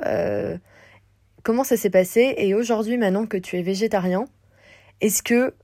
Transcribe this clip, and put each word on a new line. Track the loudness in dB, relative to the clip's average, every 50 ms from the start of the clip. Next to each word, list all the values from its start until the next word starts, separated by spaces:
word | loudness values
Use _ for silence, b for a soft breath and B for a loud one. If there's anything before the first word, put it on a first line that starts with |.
| -2
euh, | -2 -2 0 0 -2 -2 -2 -4 -6 -6 -8 -12 b b b b b b b b b _ _ _ _ _ _
comment | -4 -2 0 0 0
ça | 0 0
s'est | 0 2 2
passé ? | 4 2 2 4 4 2 4 4 2 0
Et | 0 0 2
aujourd'hui, | 0 0 0 0 0 0 0 0
maintenant | 0 2 2 0 0 -2
que | -2 -4
tu | -6 -6 -6 -6 -4
es |
végétarien, | -2 -2 -2 -2 0 0 0 0 0 0 0 -2 -2 -6 _ _ _ b b b b b b b b b b b
est-ce | 0 0 0 0
que, | 0 2 2 2 2 0 -2 _